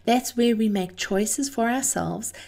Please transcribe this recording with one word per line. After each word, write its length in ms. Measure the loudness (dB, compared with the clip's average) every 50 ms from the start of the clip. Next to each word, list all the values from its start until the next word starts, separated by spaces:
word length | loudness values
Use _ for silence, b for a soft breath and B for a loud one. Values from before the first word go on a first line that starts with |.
| B
That's 300 | 2 2 2 2 0 0
where 200 | 2 4 4 4
we 120 | 4 2 2
make 280 | 2 0 -2 -2 -4
choices 540 | -6 -4 0 0 0 0 0 0 -2 -4 -4
for 200 | -2 0 0 0
ourselves 640 | 0 0 0 -2 -2 -2 -2 -2 -4 -6 -6 -8 -12 B B